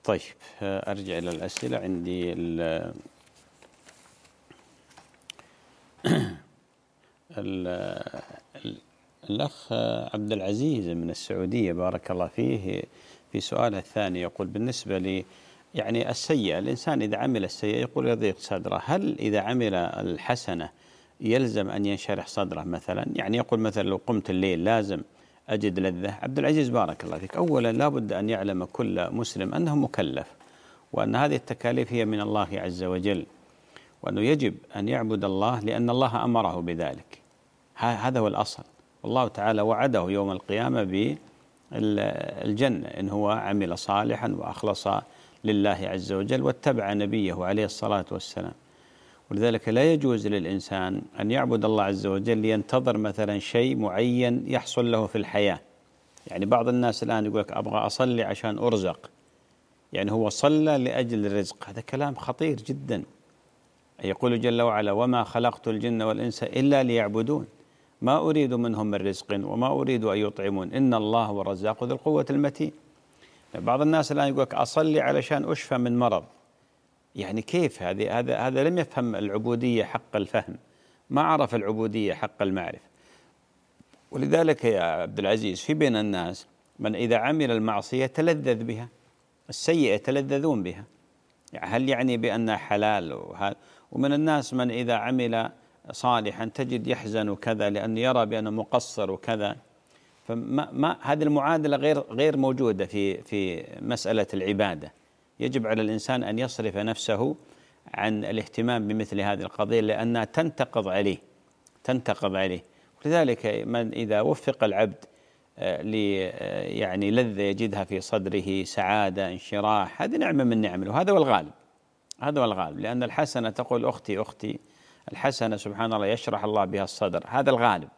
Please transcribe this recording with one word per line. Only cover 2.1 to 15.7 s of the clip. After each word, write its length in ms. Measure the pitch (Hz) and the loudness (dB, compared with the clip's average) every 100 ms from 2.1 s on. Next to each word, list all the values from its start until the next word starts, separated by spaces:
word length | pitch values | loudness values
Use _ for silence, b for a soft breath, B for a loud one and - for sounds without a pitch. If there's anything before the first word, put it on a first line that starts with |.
| 90 87 | -2 -4
ال-، 600 | 85 85 82 82 80 - - - _ _ _ _ _ - _ - - - _ - _ _ - _ _ _ - _ _ _ b b b b b b _ | -4 -4 -2 -2 -2 -4 -12 -20 _ _ _ _ _ -20 _ -20 -20 -20 _ -20 _ _ -20 _ _ _ -20 _ _ _ b b b b b b _
<clears throat> 320 | - 160 107 85 - _ _ _ _ _ _ _ _ 147 | 2 2 2 -6 -18 _ _ _ _ _ _ _ _ -8
ال-، 640 | 98 95 90 90 50 50 - - - - _ - | -6 -4 -4 -4 -6 -8 -10 -12 -16 -20 _ -14
ال-، 160 | 55 50 _ _ _ _ - | -12 -12 _ _ _ _ -6
الأخ 420 | 107 147 - - 117 113 117 117 | -2 -2 -6 -6 -2 0 -2 -4
عبد 180 | 107 104 | -6 -2
العزيز 560 | 107 95 107 151 127 87 | -2 -2 0 0 0 -2
من 220 | 85 82 | -4 -4
السعودية 600 | - - 95 92 123 98 | -8 -6 -4 -2 0 0
بارك 380 | 85 90 87 - | 0 -2 -2 -4
الله 160 | 92 87 | -4 -2
فيه 560 | - 123 123 95 98 - B B B _ | 0 0 0 -4 -6 -8 B B B _
في 80 | 104 | -6
سؤاله 380 | - - 120 98 | -2 0 0 -2
الثاني 420 | - 110 98 90 | -6 -4 -2 -2
يقول: 260 | 87 - 92 | -6 -6 -6
بالنسبة 520 | 104 120 123 101 95 | -4 -4 -4 -4 -2
لي 260 | 92 95 - B B B _ | -2 -4 -6 B B B _